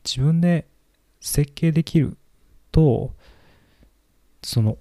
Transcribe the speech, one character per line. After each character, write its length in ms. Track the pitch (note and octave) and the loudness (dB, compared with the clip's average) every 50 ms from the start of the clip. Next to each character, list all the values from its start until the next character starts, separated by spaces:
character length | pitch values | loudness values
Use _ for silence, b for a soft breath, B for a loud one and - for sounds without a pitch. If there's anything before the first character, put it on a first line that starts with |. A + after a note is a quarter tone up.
| - | -12
自 160 | - - B2+ | -10 -4 -2
分 220 | C3 D3 E3 E3+ | 0 0 2 2
で 240 | E3+ F3 F3 D#3 - _ _ _ _ _ _ _ _ _ _ _ | 2 2 0 -2 -4 _ _ _ _ _ _ _ _ _ _ _
設 280 | - - - C#3+ D3 - - | -12 -4 -2 -2 -2 -2 -4
計 180 | - - E3 | -2 -2 0
で 120 | D#3 D#3 D#3+ | 0 0 -2
き 140 | - - E3 | 0 0 0
る 200 | C3+ - - - _ _ _ _ _ _ _ - _ _ | 0 0 -4 -12 _ _ _ _ _ _ _ -20 _ _
と、 440 | - D#3 D#3+ D3 A#2 A2 - B2+ - b b b b b b b b b b b b b b b _ _ _ _ _ _ _ _ _ _ | 2 4 4 4 2 0 -4 -8 -12 b b b b b b b b b b b b b b b _ _ _ _ _ _ _ _ _ _
そ 180 | - - - A#2+ | -16 -6 -2 -2
の 160 | A2 G#2+ - - | 0 0 -2 2